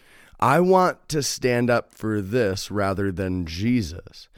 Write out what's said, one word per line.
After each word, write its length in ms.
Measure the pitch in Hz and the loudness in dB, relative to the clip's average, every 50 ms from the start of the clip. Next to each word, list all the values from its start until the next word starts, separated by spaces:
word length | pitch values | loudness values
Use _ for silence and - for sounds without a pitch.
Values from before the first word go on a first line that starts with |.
| _ _ - - - _ - - | _ _ -20 -20 -20 _ -4 0
I 220 | - 120 139 165 | 2 4 4 4
want 480 | 180 180 185 185 185 170 131 - _ - | 4 4 4 4 4 2 0 -4 _ -6
to 140 | 156 156 | -4 -4
stand 480 | 127 - - - - 127 120 120 123 120 | -4 -4 -4 -2 0 0 2 2 2 2
up 240 | 120 117 - _ _ | 0 0 -2 _ _
for 260 | - - 110 107 104 | -8 -4 -4 -2 -2
this 500 | 98 95 110 127 113 98 92 92 - - | -2 -2 0 0 0 0 -2 -4 -6 -6
rather 400 | 95 104 98 98 98 90 101 98 | -4 -2 -2 -2 -2 -2 -2 -4
than 360 | 92 87 95 92 92 92 87 | -4 -4 -4 -4 -4 -4 -4
Jesus"? 840 | 80 80 87 101 120 123 123 98 78 85 90 - - - - - _ _ | -6 -6 -4 -2 0 0 0 -2 -4 -8 -14 -18 -20 -20 -20 -20 _ _